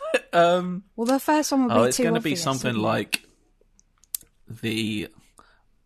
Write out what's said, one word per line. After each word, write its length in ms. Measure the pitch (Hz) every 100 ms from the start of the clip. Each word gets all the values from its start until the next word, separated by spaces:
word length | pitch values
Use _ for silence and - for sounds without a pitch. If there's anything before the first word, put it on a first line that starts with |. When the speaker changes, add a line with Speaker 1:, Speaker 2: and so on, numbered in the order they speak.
| 622
Speaker 1:
<laughs> 220 | 571 -
Um, 520 | 175 170 180 180 180 - -
Speaker 2:
Well, 80 | 233
the 120 | 269
first 320 | - 302 294
one 120 | 277
would 40 | 247
be 60 |
Speaker 1:
oh, 80 | 220
it's 140 | 127 127
Speaker 2:
too 60 |
Speaker 1:
gonna 160 | 254 -
be 100 | 170
Speaker 2:
obvious, 120 | 131
Speaker 1:
something 260 | 139 135 127 113
Speaker 2:
wouldn't 40 |
it? 40 | 110
Speaker 1:
like 340 | 110 101 - - _ _ _ _ _ _ _ _ - - _ - 110
the, 460 | 113 110 110 107 - _ _ _ - _ _ _